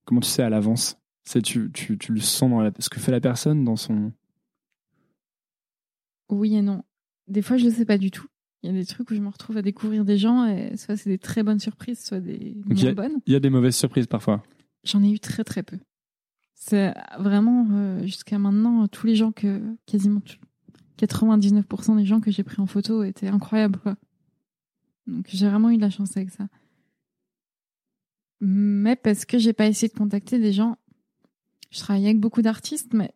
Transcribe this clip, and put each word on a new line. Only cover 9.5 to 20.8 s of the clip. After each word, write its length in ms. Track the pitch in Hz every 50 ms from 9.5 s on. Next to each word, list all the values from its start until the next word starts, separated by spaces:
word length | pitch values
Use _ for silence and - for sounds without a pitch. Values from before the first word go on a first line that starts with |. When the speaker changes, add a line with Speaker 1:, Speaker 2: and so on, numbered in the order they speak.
| 220
Speaker 2:
à 40 | 214
découvrir 440 | 190 202 202 - - 214 214 214 208
des 120 | 196 208
gens 280 | 196 202 226 240 254 240
et 300 | 220 196 180 - - -
soit 180 | 208 - - 208
c'est 120 | 202 - 202
des 80 | 185 190
très 240 | - - - 226 214
bonnes 160 | 214 214 202
surprises, 400 | - 220 - - - - 240 - -
soit 160 | - 202 185
des 360 | 180 175 - - - - 240 208 202
Speaker 1:
Donc, 120 | 202 202
il 20 | 196
y 40 | 131
Speaker 2:
moins 80 | 127
Speaker 1:
a, 40 | 190
Speaker 2:
bonnes. 260 | 202 202 277 311 262 -
Speaker 1:
il 80 | - 135
y 20 |
a 40 | 139
des 100 | 135 135
mauvaises 260 | 135 127 120 127 120
surprises 320 | - - 123 - 135 120
parfois. 360 | - - 113 - - 104 104 - _ _ _ _ _ _ _ -
Speaker 2:
J'en 200 | - - 202 202
ai 80 | 202
eu 80 | 208 208
très, 240 | - - - - 220
très 200 | - - 196 -
peu. 140 | - 170 185 _ _ _ _ _ _ _ _ _ _ _ _ _ _ _
C'est 400 | - - - 214 202 196 180 - - 50 50 - -
vraiment, 480 | 196 202 202 208 214 233 247 247 240 214
euh, 320 | 202 202 202 190 185 185 -
jusqu'à 360 | 196 185 - - - 208 202
maintenant, 480 | 202 202 196 208 220 240 240 226 214
tous 180 | 202 - - -
les 80 | 226 226
gens 160 | 214 220 226
que, 300 | 214 - 208 202 196 202 214 220 226 - _
quasiment 340 | - - 208 190 208 208 208
tout, 160 | - - - _ _ _ _ _ _ _ _ _